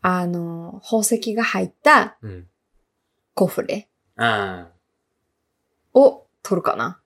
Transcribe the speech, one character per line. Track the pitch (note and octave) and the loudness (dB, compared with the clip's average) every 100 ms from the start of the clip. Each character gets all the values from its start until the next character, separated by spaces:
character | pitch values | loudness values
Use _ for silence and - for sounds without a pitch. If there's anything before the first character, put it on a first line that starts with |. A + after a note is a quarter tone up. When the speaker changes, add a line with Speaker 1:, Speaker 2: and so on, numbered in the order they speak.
Speaker 1:
あ | F#3 F3+ F3+ | 0 0 -2
の、 | F3 E3+ E3+ E3+ G3 | -4 -6 -10 -14 -18
宝 | - A3+ | -4 -2
石 | G#3+ A#3 A3+ | 0 -2 -4
が | G#3+ | -4
入 | A3+ F#3+ | -2 -2
っ | F3+ _ | -6 _
た | - D4 G#3+ - | 4 4 4 -8
Speaker 2:
う | A2 | -16
ん。 | F#2 F2+ _ _ _ _ _ _ _ _ | -16 -18 _ _ _ _ _ _ _ _
Speaker 1:
コ | - F#3 | -2 0
フ | - | 0
レ | - G#3 - _ _ - | -6 -6 -8 _ _ -4
Speaker 2:
あ | A#2 G#2+ G2 F#2 F2 | -2 0 -4 -8 -16
あ。 | _ _ _ _ _ _ _ _ _ _ _ _ B3+ | _ _ _ _ _ _ _ _ _ _ _ _ 6
Speaker 1:
を | C#4 - - _ | 6 4 -18 _
取 | - F3+ | -4 -2
る | |
か | - - | -2 -2
な。 | A#2 F3+ | -6 -8